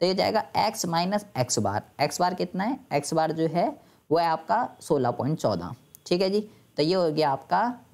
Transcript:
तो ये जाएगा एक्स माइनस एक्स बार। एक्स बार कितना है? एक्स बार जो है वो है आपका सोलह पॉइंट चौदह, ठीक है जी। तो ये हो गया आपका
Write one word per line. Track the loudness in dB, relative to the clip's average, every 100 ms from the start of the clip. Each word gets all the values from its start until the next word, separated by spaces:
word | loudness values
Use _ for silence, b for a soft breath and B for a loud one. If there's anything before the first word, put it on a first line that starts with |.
तो | 0
ये |
जाएगा | 2 2 0 0 0
एक्स | 0 -2 -2
माइनस | 0 0 -2 -2 -4
एक्स | -2 0
बार। | -2 -2 -6 -4
एक्स | -4 0
बार | -2
कितना | 0 -4 -2
है? | -4 -4 -4
एक्स | -4 0
बार | 0 0
जो | 0 0
है | 0 0 -2 b b 0
वो | 2
है | 2
आपका | 0 0 -2 -2 -8
सोलह | -2 0 2
पॉइंट | 0 -2 0
चौदह, | 0 0 -4 -12 _ -20 -4
ठीक | 0
है | 2
जी। | 0 -4 B B -2
तो |
ये | 2
हो | 2 2
गया | 2 2
आपका | 0 0 0 0 -4 -10